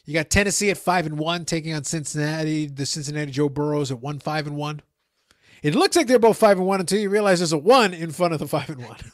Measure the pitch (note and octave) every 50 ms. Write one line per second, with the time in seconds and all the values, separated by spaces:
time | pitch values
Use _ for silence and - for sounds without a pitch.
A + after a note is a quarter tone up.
0 | - - D3 D#3 D3+ - - G3 G3+ G3+ - - G#3 G3+ F3 - - F#3 F3+ F#3
1 | D#3+ D#3 D3+ D3 D#3 E3 E3+ F3 E3 - E3+ E3 D3+ D#3+ D#3+ D3+ C3+ - E3 E3
2 | C#3+ - - D3+ D3 D3+ D#3 D#3+ D#3+ D#3 D#3 D#3 D3+ D3 C#3 C3+ C#3+ - - D#3+
3 | C#3+ C#3 D3 D3+ D3+ C#3+ C3 C#3 D3 C#3+ C3 D3 D3 D3+ D3 D3 D3 B2+ C3+ A#2
4 | A#2+ C#3+ D3 C#3 - D#3+ D3+ D#3 D3 D3+ D3 D3 D3 D3+ D3+ D3+ - _ _ _
5 | _ _ _ _ _ _ _ _ _ _ - - - D3 D3+ B3+ F#4+ - - F4
6 | D4+ A3 B3+ A#3 A3 A3+ F#3+ - A3 G#3+ G3+ F#3 F#3 F#3+ G3 F#3+ F#3 - F#3 G#3+
7 | G#3+ G3 G3 G#3+ G#3 G3+ F#3 E3+ F3+ D3+ D#3+ D3 C#3 G3 C4 C4 A3 F#3+ F#3 E3
8 | E3 E3 D3 E3+ F3+ F3 E3 D3 D#3 C#3+ - D3 C#3 D#3 D#3 C3 A#2+ A2 G#2+ -
9 | - -